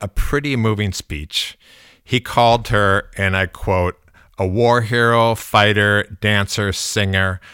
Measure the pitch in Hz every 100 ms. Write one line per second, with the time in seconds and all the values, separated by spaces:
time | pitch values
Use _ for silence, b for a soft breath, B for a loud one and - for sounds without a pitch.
0 | 98 - - 143 143 131 110 104 104 -
1 | - 76 76 - - - b b b b
2 | - - - - 117 120 - 110 101 98
3 | - - 98 95 92 - - 92 90 -
4 | _ b b - 95 98 120 120 110 117
5 | 117 117 117 113 - 113 104 104 104 104
6 | 101 101 107 104 95 - 101 92 - -
7 | 101 95 95 92 B